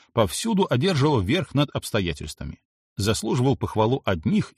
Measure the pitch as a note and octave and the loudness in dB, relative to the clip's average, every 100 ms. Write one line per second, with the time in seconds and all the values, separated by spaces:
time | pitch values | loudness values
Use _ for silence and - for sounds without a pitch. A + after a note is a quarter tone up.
0 | _ - - - A3+ G3+ G3 B2 E3+ E3+ | _ 0 0 0 -2 0 2 2 2 2
1 | C#3+ C3+ F#2 D#3+ D3+ C3 D3 - - A2 | 2 2 2 0 0 0 0 -2 -4 -2
2 | F2+ D#2 D#2 - C#2 - _ _ _ - | -2 -4 -8 -12 -12 -12 _ _ _ -4
3 | G2+ F2 A2 C#3 B2+ B2+ - - A2 C3 | -2 0 0 0 2 0 -2 0 0 0
4 | - F#2 D#2 G3+ D3 | 0 -2 0 0 0